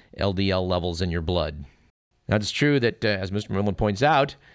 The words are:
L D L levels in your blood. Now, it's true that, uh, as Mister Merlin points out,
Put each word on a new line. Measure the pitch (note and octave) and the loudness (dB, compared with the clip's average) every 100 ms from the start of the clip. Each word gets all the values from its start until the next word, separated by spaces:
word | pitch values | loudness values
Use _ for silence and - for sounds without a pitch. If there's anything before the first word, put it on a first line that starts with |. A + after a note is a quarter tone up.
| _ - | _ -4
L | G2 | -2
D | F#2+ G2 | 0 0
L | F#2 F#2 | 0 0
levels | F2+ F2 E2+ | 0 -2 -2
in | F2+ | -2
your | E2+ | -2
blood. | D#2+ F2+ D2+ D2 C#2+ _ _ _ _ _ - | 0 0 -2 -6 -14 _ _ _ _ _ -2
Now, | G#2+ | 0
it's | G#2 | 0
true | - D3 C#3+ | 0 2 4
that, | A#2 - A2 | 2 0 -2
uh, | |
as | G2+ F#2+ | -2 -2
Mister | G2 - | -4 -4
Merlin | F#2+ G#2 F2+ | -2 -2 0
points | G#2+ G2+ | 0 2
out, | C#3+ D3+ C#3+ - - | 2 4 2 -4 -20